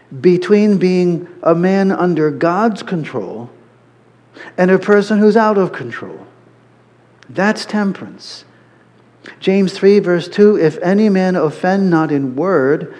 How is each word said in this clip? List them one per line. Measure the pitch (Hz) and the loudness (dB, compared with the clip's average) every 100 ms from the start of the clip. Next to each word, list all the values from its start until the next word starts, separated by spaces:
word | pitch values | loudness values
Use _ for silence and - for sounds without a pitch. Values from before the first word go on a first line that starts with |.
| _ 135 | _ -2
between | 180 180 190 208 208 185 | 0 0 0 2 2 2
being | 185 180 175 160 - - | 0 0 0 -2 -8 -4
a | 165 | -2
man | 170 180 196 190 | 0 2 2 0
under | - 180 156 151 | 0 -2 0 -2
God's | 135 165 185 226 196 | 0 -2 0 -2 -4
control | - 170 143 120 95 110 120 - _ _ _ _ _ _ _ - - - | -8 -8 -6 -8 -10 -12 -16 -20 _ _ _ _ _ _ _ -20 -12 -2
and | 185 | 2
a | 185 | 2
person | 208 208 202 208 | 4 2 2 2
who's | 214 220 | 4 4
out | 214 202 | 2 0
of | 180 | -2
control. | - 120 - 92 - - _ _ _ _ _ _ _ _ _ - | -4 -12 -12 -14 -16 -20 _ _ _ _ _ _ _ _ _ -10
That's | 120 202 214 - | -2 -2 -2 -4
temperance. | 214 196 - 92 - - - - _ _ _ _ _ _ _ - - | -4 -4 -4 -12 -18 -20 -20 -20 _ _ _ _ _ _ _ -20 -6
James | 185 196 190 | 0 2 0
three, | - 196 202 | 2 4 4
verse | 180 175 - | 2 -2 -2
two, | - 208 185 | 4 4 6
"If | 156 156 | 0 0
any | 180 202 214 | 0 2 2
man | 190 185 180 | 2 2 0
offend | 151 151 185 196 190 | -2 -2 -2 0 2
not | 160 156 | 2 0
in | 143 135 127 | -2 -2 -4
word, | 185 165 135 165 170 | 0 2 2 0 -4